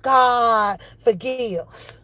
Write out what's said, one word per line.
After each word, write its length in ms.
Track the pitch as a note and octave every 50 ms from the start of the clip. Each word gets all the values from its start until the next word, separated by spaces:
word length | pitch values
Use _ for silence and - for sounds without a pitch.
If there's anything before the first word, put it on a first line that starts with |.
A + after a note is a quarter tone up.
God 800 | - C4+ C4+ C4 B3+ B3 B3 A#3+ A#3 A#3 A3+ A3 G#3 G3+ G3 - - - - -
forgives. 960 | - A#3+ G#3+ E3+ - C4 C4 B3+ B3 A3+ F#3 E3 E3 - - - - - - -